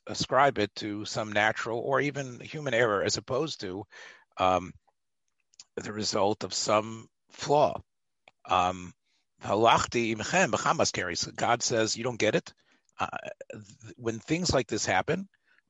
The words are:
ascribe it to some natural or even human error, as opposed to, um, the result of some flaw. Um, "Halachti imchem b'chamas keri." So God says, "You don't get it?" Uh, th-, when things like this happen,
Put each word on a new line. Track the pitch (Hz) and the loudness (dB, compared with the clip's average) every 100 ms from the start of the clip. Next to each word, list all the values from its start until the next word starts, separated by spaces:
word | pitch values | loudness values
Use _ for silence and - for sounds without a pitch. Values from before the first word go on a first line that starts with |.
| - | -8
ascribe | 107 - 127 139 117 | -6 0 4 4 4
it | 104 - | -2 -2
to | 110 104 104 | -8 -8 -6
some | 131 110 | -6 -2
natural | 104 107 110 117 117 | 2 2 2 -4 -4
or | - 135 | 0 0
even | 139 139 131 120 | 0 -4 -8 -12
human | - 156 143 | -12 -8 0
error, | 117 120 101 | 2 4 4
as | 95 - | 2 -2
opposed | - 131 156 - | -2 -4 -4 -6
to, | 95 92 107 - - - _ - | -8 -8 -10 -16 -20 -20 _ 0
um, | 92 92 92 - _ _ _ _ _ _ _ - - - | 4 4 0 -10 _ _ _ _ _ _ _ -20 -14 -12
the | 104 | -8
result | 107 101 110 98 107 | -6 -2 2 2 0
of | 92 | -4
some | - - 107 110 113 110 _ _ | -4 2 2 2 -6 -16 _ _
flaw. | - - 147 127 - - _ _ _ _ _ - | -10 0 4 4 0 -10 _ _ _ _ _ -2
Um, | 92 90 92 90 - _ _ _ _ | 2 2 -2 -10 -16 _ _ _ _
"Halachti | 120 101 113 160 - 123 117 110 | -2 4 6 6 2 0 0 -2
imchem | 107 175 170 | 0 2 2
b'chamas | 107 143 170 180 | 2 0 0 0
keri." | - 90 85 | 0 -4 -4
So | - - | -6 -2
God | 107 120 | 0 2
says, | - 117 110 101 | 2 0 0 -2
"You | |
don't | 120 117 | -4 0
get | 107 139 | 2 2
it?" | - - _ _ _ - | -2 -12 _ _ _ -8
Uh, | - - - - - | -6 -6 -12 -14 -14
th-, | 107 107 - 110 - | -14 -16 -20 -20 -8
when | 117 113 | -6 -6
things | - 160 180 | -2 -2 2
like | 143 120 | 0 0
this | 104 - | -2 2
happen, | 95 95 160 - _ _ _ | 2 2 -2 -4 _ _ _